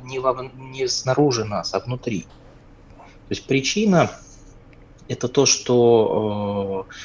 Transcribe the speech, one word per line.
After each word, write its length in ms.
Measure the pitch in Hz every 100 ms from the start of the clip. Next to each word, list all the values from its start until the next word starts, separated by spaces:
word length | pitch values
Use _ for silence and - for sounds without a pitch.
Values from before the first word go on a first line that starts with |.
не 140 | 127 131
во-, 300 | 131 127 131 131
не 300 | 131 135 127
снаружи 560 | - 131 131 147 117
нас, 300 | 107 98 85
а 60 | 98
внутри. 400 | 123 123 - 95
То 1080 | - - - - - - - - - - -
есть 120 | - -
причина 640 | 135 135 208 214 175 120 - - - - - - - - - -
это 180 | 123 123
то, 160 | -
что, 1400 | 131 - - 123 120 113 107 107 107 104 101 101 98 98 -
э, 60 | -